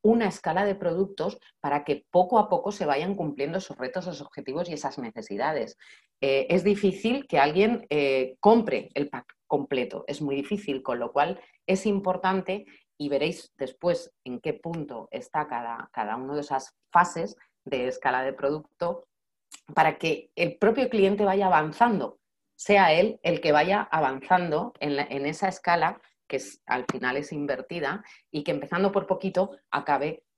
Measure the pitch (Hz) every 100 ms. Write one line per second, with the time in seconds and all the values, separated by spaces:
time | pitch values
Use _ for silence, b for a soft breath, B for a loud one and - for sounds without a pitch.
0 | 214 233 220 - 170 175 202 196 175 175
1 | 196 - 165 - b _ 143 147 147 143
2 | _ 180 180 226 202 175 202 202 156 143
3 | 180 196 156 143 143 185 - 131 127 180
4 | 175 151 185 - 131 147 175 151 135 135
5 | 117 113 104 101 151 147 110 - b b
6 | b - 139 135 131 185 190 196 196 185
7 | 226 277 - 151 147 175 220 240 - 151
8 | 139 135 127 - 208 233 220 120 - 139
9 | 143 123 - - - 143 135 127 - -
10 | - 147 147 139 143 202 147 131 131 120
11 | 120 139 160 190 B B - 190 214 196
12 | 190 180 185 190 185 202 - b b -
13 | 143 139 165 - - - 131 - 175 165
14 | - _ 127 123 156 151 165 165 143 117
15 | - 127 - 156 147 120 117 117 117 117
16 | 107 117 131 147 147 135 - _ _ 170
17 | 180 165 208 - b _ - 131 127 127
18 | 135 127 131 135 139 151 - - 175 175
19 | - _ _ _ _ - - 156 160 -
20 | 165 143 - - 170 - 202 226 247 214
21 | 190 208 202 196 190 160 156 - 240 190
22 | 120 - _ _ _ - - 202 175 160
23 | 220 - 170 160 160 147 165 202 - 160
24 | 135 135 - 185 170 151 240 - 147 139
25 | - 135 143 156 190 185 - 170 160 220
26 | b b - 135 - - - 127 127 131
27 | 127 135 143 151 143 131 - 170 139 196
28 | B B B 151 147 170 - 175 196 202
29 | 196 185 190 180 196 - - 135 - 139
30 | 151 160 _